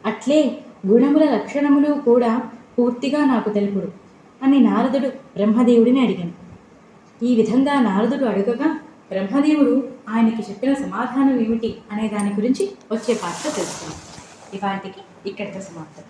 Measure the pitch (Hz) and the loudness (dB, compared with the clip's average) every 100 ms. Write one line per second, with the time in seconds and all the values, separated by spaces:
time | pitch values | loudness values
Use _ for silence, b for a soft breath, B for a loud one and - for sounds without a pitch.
0 | 220 - 254 302 269 - - - 190 233 | -6 -6 2 2 2 -4 -16 -8 2 4
1 | 277 302 302 220 - 285 285 285 294 285 | 4 4 2 0 -2 -2 2 2 2 0
2 | 240 240 233 240 - - - - 240 240 | 2 2 2 -2 -4 -16 -8 -2 -2 -2
3 | 277 294 285 233 208 202 202 196 170 - | -4 0 2 0 0 -2 -2 -4 -6 -12
4 | - - - - 269 277 220 208 254 269 | -20 -20 -20 -2 2 4 4 4 0 0
5 | 254 - - - 208 220 240 233 233 269 | -2 -8 -12 -2 2 4 6 6 6 4
6 | 226 190 170 - - - - - - - | 2 0 -6 -12 -20 -20 -20 -20 -20 -20
7 | - - 240 226 214 247 269 285 220 190 | -20 -6 0 2 4 2 2 2 2 2
8 | 233 277 254 196 202 240 311 - - - | 0 0 0 0 -2 0 -2 -2 -12 -20
9 | - 190 202 269 302 302 240 - 240 - | -8 -6 -2 0 2 2 2 2 -2 -14
10 | 214 226 226 220 196 196 262 277 180 196 | -6 2 2 0 -8 -4 -2 -2 -4 -6
11 | 247 254 269 247 220 226 220 - - 208 | -4 0 2 2 0 -2 -4 -8 -10 -6
12 | 220 208 202 202 233 269 392 - - 226 | -4 -2 -2 -2 -2 0 -4 -6 -8 -6
13 | - 220 175 - 302 208 170 - - - | -2 -4 -4 -8 -8 -6 -8 -8 -14 -14
14 | - - - - - 196 202 196 190 - | -16 -20 -20 -20 -16 -8 -6 -6 -10 -18
15 | - - 202 196 196 190 185 165 156 - | -20 -14 -14 -10 -12 -12 -14 -16 -18 -20